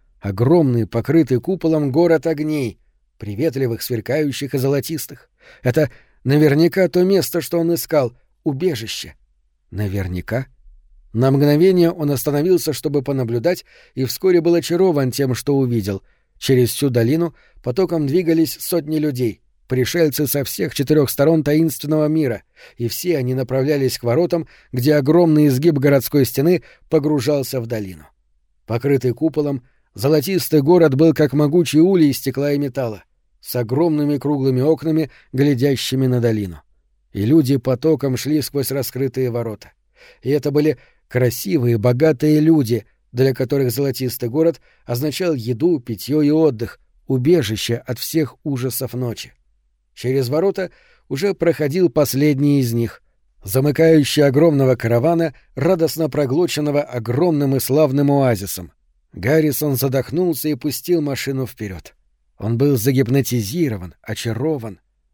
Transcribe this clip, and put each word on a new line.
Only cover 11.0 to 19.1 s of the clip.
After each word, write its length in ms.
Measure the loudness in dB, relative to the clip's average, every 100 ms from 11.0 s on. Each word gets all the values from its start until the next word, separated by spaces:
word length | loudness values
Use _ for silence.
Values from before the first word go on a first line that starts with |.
| _
На 160 | 0 2
мгновение 640 | 4 4 4 4 4 2
он 200 | 0 -2
остановился, 600 | -2 -2 0 2 0 0
чтобы 280 | -4 -2 -2
понаблюдать, 640 | -2 -4 -2 -2 -2 -4 -8 -20 _ -6
и 100 | -6
вскоре 360 | -2 2 2
был 140 | 4 0
очарован 560 | 0 2 2 2 0
тем, 240 | 0 -2 -2
что 220 | 0 0
увидел. 460 | 0 0 -2 -6 _ _ _ _
Через 340 | 0 2 2
всю 180 | 0 -2
долину 460 | 0 2 0 -2 -6 _ _
потоком 460 | -6 -2 -2 -2 0
двигались 500 | 0 2 2 0 -4
сотни 380 | -4 -4 -2 -2
людей, 440 | -2